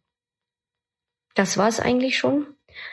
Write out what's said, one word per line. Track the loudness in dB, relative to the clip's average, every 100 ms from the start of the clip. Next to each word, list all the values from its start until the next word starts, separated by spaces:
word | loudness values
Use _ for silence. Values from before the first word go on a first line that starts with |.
| _ _ _ _ _ _ _ _ _ _ _ _ _ -2
das | 0 2
war's | 2 2
eigentlich | 0 0 0 0
schon. | 0 0 -2 -10 _ -20 -18